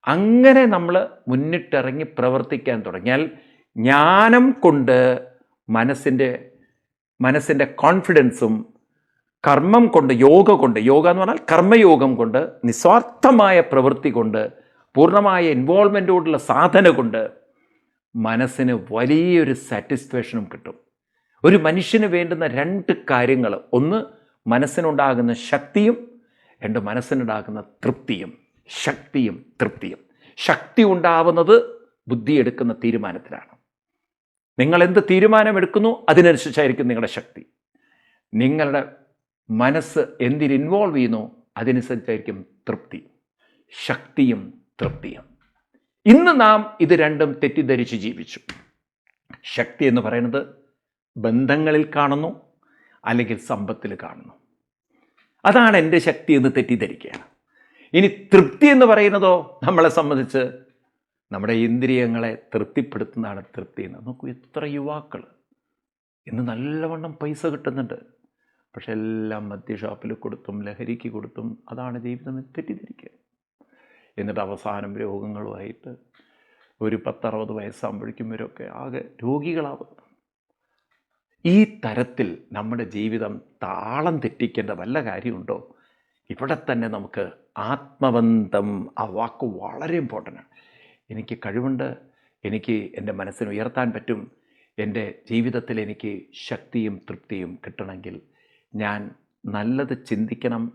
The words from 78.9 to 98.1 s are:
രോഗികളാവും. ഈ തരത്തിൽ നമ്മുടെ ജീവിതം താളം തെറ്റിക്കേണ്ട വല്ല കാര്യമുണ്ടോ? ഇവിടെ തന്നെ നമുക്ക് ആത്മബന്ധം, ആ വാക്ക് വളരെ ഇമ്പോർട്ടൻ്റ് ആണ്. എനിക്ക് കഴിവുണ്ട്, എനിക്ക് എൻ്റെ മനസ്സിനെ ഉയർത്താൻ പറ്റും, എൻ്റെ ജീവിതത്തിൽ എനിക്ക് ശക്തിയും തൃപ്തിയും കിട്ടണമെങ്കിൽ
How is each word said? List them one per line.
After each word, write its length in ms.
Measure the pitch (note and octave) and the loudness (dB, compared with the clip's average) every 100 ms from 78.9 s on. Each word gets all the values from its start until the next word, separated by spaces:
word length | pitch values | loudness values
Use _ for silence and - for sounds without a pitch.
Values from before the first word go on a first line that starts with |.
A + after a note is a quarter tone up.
| B2+ - _ | -14 -16 _
രോഗികളാവും. 640 | A#2 C#3+ D3+ D#3+ D3 C#3 - _ _ _ _ _ _ _ _ _ _ _ _ _ _ _ E3+ | -8 -6 -6 -8 -10 -14 -20 _ _ _ _ _ _ _ _ _ _ _ _ _ _ _ 2
ഈ 120 | G3 G#3+ - | 4 2 -2
തരത്തിൽ 440 | - B2 B2 - G#2 E2+ _ G#2 | -8 -6 -6 -6 -8 -8 _ -12
നമ്മുടെ 280 | A2 A#2+ A2 G2+ | -8 -8 -10 -8
ജീവിതം 380 | A2 A2+ G#2+ G2+ _ _ | -8 -6 -10 -12 _ _
താളം 520 | F#2 F2+ G#2 C3 D#3+ D#3+ | -12 -10 -8 -6 -4 -4
തെറ്റിക്കേണ്ട 480 | A#2 - A#2+ - G#2 F#2 | -8 -6 -8 -6 -10 -10
വല്ല 160 | F#2+ C#3+ A#2 | -8 -8 -8
കാര്യമുണ്ടോ? 480 | F#2 A#2 G2 - - - _ _ _ _ _ _ | -10 -10 -12 -10 -12 -12 _ _ _ _ _ _
ഇവിടെ 240 | A2+ C3 D#3 - | -12 -8 -8 -6
തന്നെ 200 | A#2+ A2+ G#2+ | -6 -6 -10
നമുക്ക് 280 | G2+ - F#2 _ _ - G#2+ | -12 -12 -12 _ _ -14 -10
ആത്മബന്ധം, 1000 | C3+ - _ C3+ A#2 A#2 A2+ G2+ G2+ G#2 G2+ - - | -10 -12 _ -2 0 2 0 -2 -4 -4 -10 -12 -12
ആ 40 | G#2+ F#2+ | -10 -8
വാക്ക് 300 | A#2+ - A#2+ G2 | -10 -8 -12 -10
വളരെ 340 | - - D#3 E3+ | -14 -14 -8 -8
ഇമ്പോർട്ടൻ്റ് 360 | B2+ G#2+ - - | -8 -12 -16 -20
ആണ്. 80 | _ _ _ _ _ _ _ | _ _ _ _ _ _ _
എനിക്ക് 240 | A2 A2 A2 G#2+ | -16 -14 -12 -8
കഴിവുണ്ട്, 420 | G#2+ C3 C3 C3+ A#2+ _ _ _ _ G#2 | -6 -6 -6 -8 -12 _ _ _ _ -10
എനിക്ക് 280 | G#2+ - A2 G2 - | -8 -6 -6 -6 -14
എൻ്റെ 140 | G2+ G2 | -12 -12
മനസ്സിനെ 300 | G2 - G#2+ | -14 -12 -10
ഉയർത്താൻ 340 | G2+ A#2 C3 A#2+ - | -8 -8 -6 -6 -8
പറ്റും, 240 | - A2 - _ _ _ _ - | -8 -8 -10 _ _ _ _ -10
എൻ്റെ 200 | G#2+ G#2+ G#2 - _ | -8 -8 -10 -14 _
ജീവിതത്തിൽ 480 | A2+ A#2 A#2+ A2+ A2 G#2 | -4 -4 -6 -8 -10 -10
എനിക്ക് 260 | G#2 A2 G2+ - - - | -12 -12 -12 -16 -20 -14
ശക്തിയും 480 | G#2 _ A#2+ G#2+ G2 - | -14 _ -6 -6 -8 -16
തൃപ്തിയും 440 | - _ G2 F2 F2 | -20 _ -14 -12 -16
കിട്ടണമെങ്കിൽ 520 | - - G2 F#2 F2+ | -20 -16 -16 -16 -18